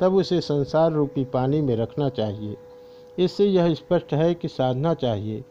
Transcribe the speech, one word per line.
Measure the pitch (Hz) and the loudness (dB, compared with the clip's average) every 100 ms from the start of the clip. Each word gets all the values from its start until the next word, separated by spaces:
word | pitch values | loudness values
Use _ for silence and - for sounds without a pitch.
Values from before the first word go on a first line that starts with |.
तब | 185 190 | 2 2
उसे | - 175 | 2 0
संसार | - 147 135 156 165 | 0 -2 0 2 2
रूपी | 156 143 143 131 | 2 -2 -2 -2
पानी | 127 131 151 | 0 0 0
में | 143 113 | 0 0
रखना | 113 - 143 | -2 -2 -4
चाहिए। | 123 107 104 104 - - - - - - - | -2 -4 -4 -10 -12 -16 -20 -20 -20 -12 -2
इससे | 180 - 202 | -2 2 2
यह | 190 175 | 4 2
स्पष्ट | 151 - 175 - | 0 0 -2 0
है | 147 170 | 0 0
कि | 170 151 | 0 -4
साधना | - 127 127 160 | -2 -2 0 0
चाहिए। | 165 127 104 107 110 127 | 0 -2 -2 -4 -8 -12